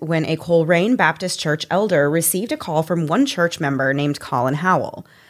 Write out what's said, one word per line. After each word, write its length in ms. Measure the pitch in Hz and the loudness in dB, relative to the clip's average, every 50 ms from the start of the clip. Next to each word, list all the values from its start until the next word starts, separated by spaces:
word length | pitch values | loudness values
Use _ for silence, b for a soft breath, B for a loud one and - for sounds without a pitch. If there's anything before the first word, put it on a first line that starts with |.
when 260 | - 156 165 160 160 | -4 -2 -2 0 0
a 100 | - 160 | -2 -4
Coleraine 600 | 156 - 175 170 165 160 156 180 170 185 226 254 | -4 0 2 2 2 4 4 2 2 2 2 2
Baptist 420 | 220 180 160 160 - 190 180 - - | 2 2 2 2 0 -4 -6 -6 -4
Church 240 | - 160 147 156 - - | -2 -2 -2 -2 -2 -2
elder 400 | 160 190 214 208 185 147 143 147 | 0 0 0 2 2 4 4 4
received 420 | 151 170 165 - - 185 220 - | 2 0 0 0 -2 -2 -4 -4
a 40 | 302 302 | -6 -6
call 240 | - 185 160 156 | -6 -2 -2 -2
from 240 | 160 156 180 170 160 | 0 0 0 -2 0
one 180 | 147 165 233 277 | 0 2 2 2
church 340 | 269 - 185 170 170 - - | 0 0 0 0 0 0 -2
member 340 | 156 139 139 131 135 131 139 | -2 -2 0 0 0 0 0
named 260 | 143 143 143 143 - | 0 0 -2 -2 -4
Colin 340 | - - 139 123 123 131 143 | -6 -4 -2 0 0 0 0
Howell. 520 | 151 175 185 185 147 113 - - - - b b b b | 0 0 2 2 2 0 -4 -8 -12 -16 b b b b